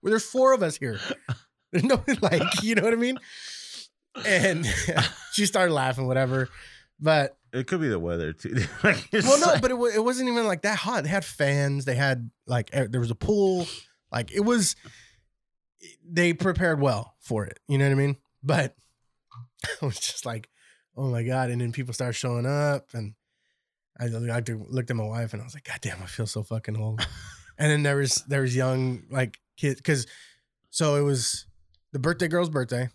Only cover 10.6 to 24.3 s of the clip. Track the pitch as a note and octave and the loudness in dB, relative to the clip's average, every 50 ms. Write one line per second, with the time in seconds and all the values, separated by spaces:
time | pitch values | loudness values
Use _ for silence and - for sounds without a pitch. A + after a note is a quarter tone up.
10.6 | - G3+ G#3+ F#3 - G3 B3 A3 C#3+ D3+ F3 G3 - - - - D3+ C#3 C#3 C#3+ | -2 -2 -2 -2 -2 -2 -2 -2 -2 0 -2 -2 -2 -4 -4 -2 0 2 2 2
11.6 | C#3+ C#3 C#3 C#3 C3 C3+ B2+ A#2+ C#3+ C#3 C3 B2 A#2 A2+ _ _ _ - B2+ B2 | 2 2 0 -2 -2 -2 0 2 2 2 2 0 -4 -10 _ _ _ -2 -2 -2
12.6 | G#2+ - - C#3 C3 G2+ A#2 B2+ A#2+ A2+ A#2 - - F#3 G#3+ G#3 G3 F#3+ F#3 F3+ | -2 -2 -2 -2 -2 0 0 -2 0 0 -2 -4 0 0 2 4 4 2 2 0
13.6 | F3 - - - - _ _ _ _ _ - A#2+ A#2 - - G3+ G3+ A3 A#3+ A#3+ | -2 -4 -8 -14 -16 _ _ _ _ _ -6 -6 -6 -4 -2 0 2 4 4 4
14.6 | G3 D#3+ - _ - - - - - - _ _ _ _ _ _ _ _ _ _ | 4 2 0 _ -10 -20 -20 -20 -20 -20 _ _ _ _ _ _ _ _ _ _
15.6 | _ _ _ _ - D#2+ - _ D#3+ E3 E3+ E3 F3 F3 E3+ E3 - F#3+ F3+ - | _ _ _ _ -20 -20 -20 _ _ -6 0 2 2 2 2 2 0 0 0 2
16.6 | F#3 E3+ D#3+ C#3+ C#3 C3+ A#2+ G#2 A#2 - _ _ - - A#2+ A2 G2+ F#2+ - - | 2 2 2 4 4 2 2 0 -2 -8 _ _ -8 -4 -2 -2 -2 -4 -8 -18
17.6 | _ _ C#3+ C3+ C#3 C#3 C#3 C3+ C3+ C#3+ C#3+ - _ _ _ _ - C3 D3+ - | _ _ 2 4 4 4 4 4 2 2 0 -4 _ _ _ _ -2 0 2 2
18.6 | C#3+ B2+ _ _ _ _ _ _ _ _ _ _ _ _ - B2 A#2+ - _ _ | 2 -2 _ _ _ _ _ _ _ _ _ _ _ _ -20 -20 -20 -20 _ _
19.6 | - - - - - C#3 A#2 - - - - - - B2+ A#2 A2 G#2 _ _ _ | -10 -10 -8 -4 -4 -4 -4 -2 -6 -6 -6 -6 -8 -8 -8 -8 -10 _ _ _
20.6 | _ _ _ _ _ _ _ - C3+ C3+ B2 A#2 A#2 A#2 B2+ C3 B2+ A#2+ A#2+ A#2+ | _ _ _ _ _ _ _ -6 -4 -2 -2 0 -2 0 0 0 0 0 -2 -2
21.6 | B2 A#2+ A2+ - C3 B2 A#2 - B2+ B2 A2+ - - B2+ A#2+ A#2+ A#2+ B2+ C#3 D3 | -2 -4 -4 -4 -6 -6 -6 -6 -4 -4 -4 -4 -4 -2 -2 -2 -2 0 0 0
22.6 | D3 D3 C#3+ C#3 - _ - A#2 A2 G#2 G#2+ _ _ _ _ _ _ _ _ _ | 0 0 0 -2 -4 _ -10 -8 -8 -8 -10 _ _ _ _ _ _ _ _ _
23.6 | _ _ _ _ _ _ _ _ A#2+ A#2+ A2+ A2+ A#2+ A#2+ | _ _ _ _ _ _ _ _ -6 -4 -4 -2 -4 -2